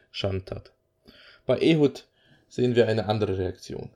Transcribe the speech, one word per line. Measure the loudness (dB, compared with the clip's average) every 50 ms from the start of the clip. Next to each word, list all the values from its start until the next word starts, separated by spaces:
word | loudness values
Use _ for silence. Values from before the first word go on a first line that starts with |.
| _ _
Schandtat. | -10 -6 -4 -4 -4 -4 -6 -8 -12 -14 -14 -18 _ _ _ _ _ _ _ -20 _ -20 -20 -20 -20 _ _
Bei | -2 0 2
Ehud | 4 4 4 4 4 2 0 -4 -12 _ _ _ _ _ _ _ _ _
sehen | -4 -2 -2 2 4
wir | 2 2 4
eine | 2 0 0
andere | 0 0 0 0 -2 -2 -2
Reaktion. | -4 -4 -6 -8 -14 -12 -12 -12 -12 -14 -16